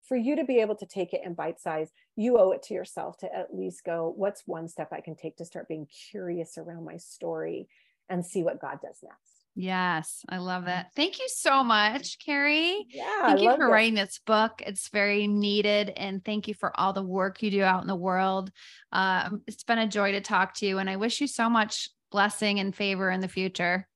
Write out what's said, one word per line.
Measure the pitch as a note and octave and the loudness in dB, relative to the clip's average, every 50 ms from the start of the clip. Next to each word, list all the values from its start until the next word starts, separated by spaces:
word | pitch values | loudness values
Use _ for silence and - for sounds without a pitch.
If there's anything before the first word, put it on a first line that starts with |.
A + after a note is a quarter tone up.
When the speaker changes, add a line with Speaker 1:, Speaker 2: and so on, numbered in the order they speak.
| _ - | _ -2
Speaker 1:
For | C4 | -2
you | B3 A3+ B3 D4 | 0 2 2 2
to | D#4 D#4 | 0 2
be | B3+ C4 A#3+ | 4 4 4
able | A3 G#3 G#3+ | 4 4 0
to | G#3 G3+ | -6 -6
take | F3 - G3 F3+ F3 | -10 -4 -4 -4 -2
it | - F3 - | -4 -6 -6
in | F#3 F3 | -6 -8
bite | E3+ D#3 D#3+ E3+ - | -6 -6 -6 -6 -6
size, | - F3 D#3 D#3 D#3+ - _ _ _ _ _ | -8 -6 -4 -4 -6 -6 _ _ _ _ _
you | - G#3 B3 B3 | -2 0 4 6
owe | A3+ F#3+ F#3+ | 6 6 6
it | F#3 - - | 4 0 -4
to | - G#3 | -8 -8
yourself | - F#3 - - - - - E3+ _ | -8 -8 -8 -10 -10 -10 -10 -10 _
to | - - | -12 -10
at | - F#3+ F3+ - - | -8 -8 -8 -8 -8
least | F#3 F#3 F#3 F3 - _ | -8 -8 -8 -8 -10 _
go, | - E3 E3+ E3 E3 - | -6 -4 -2 -2 -4 -2
"What's | - G3 G3+ G3+ - - | -2 -4 -4 -4 -6 -10
one | - F3 E3 E3 | -8 -8 -8 -8
step | E3 - - D#3 - | -10 -8 -10 -10 -8
I | F3+ - | -10 -12
can | - - D#3+ | -12 -12 -14
take | _ - D#3+ E3 | _ -12 -14 -12
to | _ E3+ | _ -16
start | E3+ - F3+ - _ | -12 -12 -14 -10 _
being | D#3+ D#3 D3+ C#3+ - - - - | -10 -10 -10 -14 -16 -20 -20 -14
curious | - G#3 F#3 F3 E3+ F3 E3 - - E3 | -12 -10 -6 -6 -6 -6 -6 -8 -10 -14
around | D#3+ F3 E3+ E3+ E3 | -14 -12 -12 -12 -12
my | D#3 - | -12 -14
story | E3+ - - - - F3 E3+ E3 D#3+ D#3+ D#3+ E3+ - - _ _ _ _ _ _ _ _ _ | -16 -18 -20 -16 -10 -8 -6 -6 -4 -6 -6 -8 -8 -10 _ _ _ _ _ _ _ _ _
and | F#3 F3 F3 | -6 -4 -4
see | - - G3 | -4 -4 -2
what | E3+ E3 - - | 0 0 -2 -4
God | - C3+ C3+ - | -8 -10 -10 -10
does | - - - - - | -14 -16 -18 -20 -20
next?" | - - _ _ _ _ _ _ _ _ | -20 -20 _ _ _ _ _ _ _ _
Speaker 2:
Yes, | - F3+ F#3 F#3 F#3 F#3 F3+ F3 D#3+ E3 - - - - - | -6 -4 -2 -2 0 0 0 0 -2 -4 -6 -12 -14 -12 -10
I | F#3 F#3 | -8 -8
love | F3+ F#3 F#3 F3+ F3 | -6 -4 -4 -4 -4
that. | F3+ F3+ F3+ F3 - _ | -4 -4 -4 -6 -8 _
Thank | - D4 F4 - - | -2 -2 -2 -2 -6
you | C5 B4+ | -8 -8
so | - - - E4 C4+ C4+ | -6 -2 2 4 4 4
much, | C4 A#3+ A3+ G#3+ G#3 G#3+ A3+ C#4 - - - - | 4 6 4 4 4 4 2 -2 -6 -8 -12 -10
Carrie. | - - D4 C#4+ C#4+ D4 D4 D#4 E4 E4+ F#4 G#4 G#4 A#3+ | -4 -2 0 2 2 2 2 4 2 2 0 -2 -6 -10
Speaker 1:
Yeah, | - C4+ - - G#4 G#4 | -12 -10 -6 -4 -2 2
I | E4+ A#3+ | 4 6
Speaker 2:
Thank | G3 G3 | 6 6
you | G#3 | 6
Speaker 1:
loved | A3+ B3+ D4+ | 6 6 6
Speaker 2:
for | D4+ A#3+ | 6 6
Speaker 1:
it. | |
Speaker 2:
writing | A3+ G#3+ A3+ A3+ A3 | 6 6 6 6 4
this | G#3 G3 G3 - - _ | 2 0 -2 -4 -12 _
book. | - A3 G#3+ G#3+ A3+ - - - | 2 4 4 4 2 0 -6 -10
It's | - G3 - - - | -10 -8 -8 -10 -4
very | - G#3 G3+ G3+ G3+ G#3 G#3 G#3 | 0 0 2 2 2 2 2 2
needed. | G#3 G#3 G3+ G#3 G3+ G#3 G3+ G#3 G#3 G#3 G#3 G3 F#3+ | 2 2 2 2 2 2 4 4 4 2 2 0 -4
And | - G3 G3 F#3+ G3 - | -6 -6 -6 -6 -6 -4
thank | A3+ G#3+ G#3 G3+ A3 | -4 -4 -4 -4 -6
you | G#3 | -8
for | - - - - - | -4 -4 -4 0 0
all | F3 G3 | 0 0
the | F#3+ G3 G3 | 0 0 -4
work | F#3 F#3 F#3+ F#3 F#3+ F#3+ - | -2 -2 0 0 -2 -2 -2
you | A3 G#3 | -2 0
do | F#3+ G3 | 2 4
out | G3 F#3 F#3 F#3 | 4 4 4 2
in | - | 0
the | - G3 | -2 -4
world. | F3 F3 F#3+ F#3 F#3 F#3+ F#3+ F#3+ F#3+ F#3 F#3+ _ - - - - - - _ | -2 0 0 2 2 2 2 0 -2 -4 -6 _ -18 -20 -20 -20 -20 -18 _
Um, | - F#3 F#3+ F#3+ F#3 F3+ - - G#3 G#3 - | 0 0 2 2 2 0 0 -2 -6 -8 -10
it's | - G#3 - - | -12 -16 -14 -2
been | - A#3+ A3+ | -2 0 2
a | A3 | 2
joy | G#3+ F#3+ G#3 G3+ G3+ | 0 2 2 2 2
to | G3 G3 | 0 -2
talk | G3 - A3 F#3 F#3+ F#3 - | -2 0 2 2 2 2 -2
to | - G#3 | -4 -2
you, | G3 F#3+ F#3+ | -2 0 0
and | F#3+ F#3+ | -2 -2
I | F#3+ | -2
wish | F#3+ G#3 A#3+ A#3+ - | -2 -2 -2 0 -2
you | C#4+ C4+ | -4 -4
so | - - A#3 A3+ | 0 0 0 4
much | A#3 A3+ G#3+ - - - - - _ _ _ _ | 4 4 2 2 -2 -8 -8 -10 _ _ _ _
blessing | - G3+ G3 G#3+ - - G#3+ G#3 G3+ G3+ | 2 2 4 4 2 0 0 0 2 0
and | F#3+ G3 F#3 | 0 -2 -2
favor | - G#3 G3 G3 F#3 F#3+ F#3 | -2 -2 -2 0 0 0 0
in | F#3 F#3 | 0 0
the | F#3+ F3+ | -2 -4
future. | - F#3+ F#3 F#3+ F#3 - F3+ F3 F3+ F#3 F#3+ _ _ | -2 -2 -2 -2 -2 0 0 2 2 0 -2 _ _